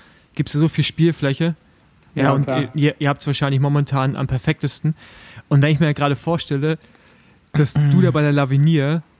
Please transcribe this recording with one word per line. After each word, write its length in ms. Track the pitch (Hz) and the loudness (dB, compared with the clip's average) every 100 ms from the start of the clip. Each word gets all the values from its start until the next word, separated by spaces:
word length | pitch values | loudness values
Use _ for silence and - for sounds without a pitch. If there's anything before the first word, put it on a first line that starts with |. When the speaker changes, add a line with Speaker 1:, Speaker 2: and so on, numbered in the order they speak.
| - _ _ | -20 _ _
Speaker 1:
gibt's 180 | - - | -6 -4
ja 80 | 147 | 0
so 80 | 156 | 0
viel 160 | - | 0
Spielfläche. 680 | 143 - 165 156 139 139 165 156 _ _ _ _ _ | -4 0 0 0 -2 -2 -4 -4 _ _ _ _ _
Ja, 100 | - | -2
Speaker 2:
Ja, 60 | 139 | 2
Speaker 1:
und 140 | 139 139 | 2 0
Speaker 2:
klar. 220 | 131 117 | -2 -2
Speaker 1:
ihr, 200 | 156 147 - | 0 0 0
ihr 100 | 143 | -4
habt's 180 | 143 - | -2 -4
wahrscheinlich 340 | 135 143 135 | -2 -2 0
momentan 540 | 143 147 143 139 131 | 0 0 0 0 -2
am 120 | - 135 | -2 -4
perfektesten. 680 | 131 - 160 147 - 151 156 - - - - - | -4 -4 -4 -4 -4 -6 -6 -12 -20 -20 -16 0
Und 140 | 143 | 2
wenn 100 | 147 | 2
ich 80 | 151 | 2
mir 120 | 160 | 0
gerade 220 | 147 147 139 | 0 -2 -2
vorstelle, 640 | - 170 - 139 151 156 _ _ _ _ _ _ _ | -4 -4 -4 -4 -4 -4 _ _ _ _ _ _ _
dass 200 | 147 147 147 143 | -2 0 2 2
du 120 | 139 | 4
da 80 | 180 | 4
bei 120 | 156 | 2
der 100 | 147 | 2
Lavinier 720 | 143 135 139 151 160 139 165 - | 2 2 2 2 2 0 -2 -6